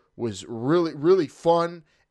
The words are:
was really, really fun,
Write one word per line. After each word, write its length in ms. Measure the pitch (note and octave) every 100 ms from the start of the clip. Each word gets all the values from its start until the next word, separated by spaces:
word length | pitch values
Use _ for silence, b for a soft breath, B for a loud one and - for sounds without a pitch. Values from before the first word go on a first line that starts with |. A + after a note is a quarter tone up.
| b -
was 300 | A#2 F#2+ -
really, 460 | A2+ B2 F3 E3
really 340 | C#3+ D#3 F#3+ C#3
fun, 560 | - E3 E3+ E3+ F3 _ _ _